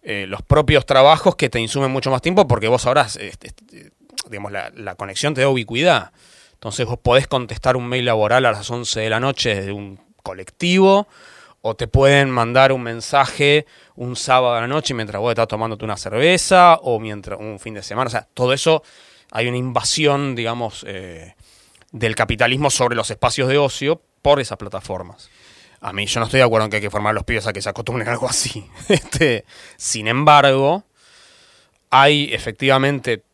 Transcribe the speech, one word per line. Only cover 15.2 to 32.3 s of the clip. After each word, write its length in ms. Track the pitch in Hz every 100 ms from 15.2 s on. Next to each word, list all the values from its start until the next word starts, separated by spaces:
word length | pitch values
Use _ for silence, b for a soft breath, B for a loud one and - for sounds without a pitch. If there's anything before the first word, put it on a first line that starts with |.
vos 100 | 117
estás 180 | 113 113
tomándote 360 | 107 113 107
una 120 | 110 101
cerveza, 760 | 95 104 151 180 - 185 175 165
o 160 | 131 113
mientras, 380 | 110 104 98 101
un 180 | 107 104
fin 140 | -
de 80 | 107
semana. 260 | 92 104 127
O 20 |
sea, 160 | 113 -
todo 180 | - 127
eso, 300 | 139 - 160 b b b b b
hay 160 | 110 120
una 80 | 123
invasión, 800 | 127 123 - - 151 139 143
digamos, 500 | 120 113 120 113 - 107
eh, 480 | 98 92 82 82 _ b b b b b
del 220 | 117 113
capitalismo 540 | 107 110 110 120 131 143
sobre 260 | - 123 117
los 140 | 107
espacios 380 | 107 127 - 131
de 80 | 139
ocio 460 | 143 - 139 165 _ _
por 200 | 143 143
esas 180 | 120 101
plataformas. 720 | 101 95 - 92 87 80 - b b b b b
A 120 | 110
mí, 140 | 98 101
yo 120 | 120
no 40 | 113
estoy 120 | 131
de 60 |
acuerdo 200 | 123 110
en 60 | 110
que 60 | 107
hay 60 |
que 80 | 101
formar 200 | 104 104
a 40 |
los 100 | 107
pibes 220 | 92 117 101
a 60 |
que 80 | 101
se 60 | 101
acostumbren 400 | 98 110 120 113
a 40 |
algo 160 | 117 120
así. 380 | 120 - 110 - -
<laughs> 100 | -
Este, 560 | 185 - - 156 113 - B B B
sin 320 | - 113 107
embargo, 760 | 123 147 147 139 135 139 180 - b b b b b b b b b _
hay 400 | 131 139 147 143